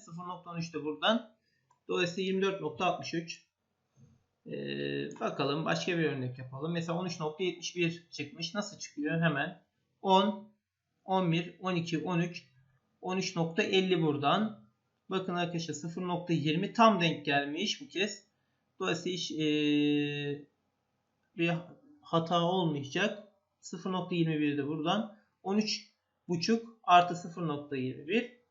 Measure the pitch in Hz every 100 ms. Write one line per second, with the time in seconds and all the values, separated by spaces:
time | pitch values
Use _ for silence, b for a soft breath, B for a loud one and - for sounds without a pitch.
0 | 185 170 180 180 175 170 165 151 147 147
1 | 185 233 - _ _ _ _ _ - 185
2 | 170 196 190 190 190 170 151 - 180 -
3 | - 165 165 - _ _ _ _ _ _
4 | - _ _ _ - 143 139 143 143 143
5 | 143 - 226 - 139 147 160 165 - 170
6 | 151 135 127 - 127 135 160 170 165 170
7 | 185 170 156 - 185 170 - 175 170 165
8 | - - 139 160 165 208 - - - -
9 | 156 165 165 139 160 - _ _ _ _
10 | 196 190 208 - - _ _ _ _ _
11 | - 190 180 165 180 - 185 175 165 156
12 | 180 175 165 - - _ _ _ _ _
13 | 185 185 185 170 165 165 208 190 185 175
14 | 160 131 139 180 214 - - _ _ _
15 | - 190 185 175 170 170 160 147 170 175
16 | 180 175 175 160 143 160 196 - 226 196
17 | 165 151 - 143 143 151 214 - 135 170
18 | 208 - _ _ _ _ _ - 185 165
19 | 180 180 - 151 151 151 147 147 147 147
20 | 147 147 143 143 - _ _ _ _ _
21 | _ _ _ - 170 165 - - - -
22 | - 165 165 233 170 190 170 143 131 175
23 | 214 - - _ _ _ - 180 190 185
24 | 170 175 160 156 147 143 139 160 156 202
25 | 220 B B B 190 208 208 - - _
26 | _ _ - 175 185 226 - - - 175
27 | 180 175 185 - 165 143 147 139 127 131
28 | 143 220 240 - _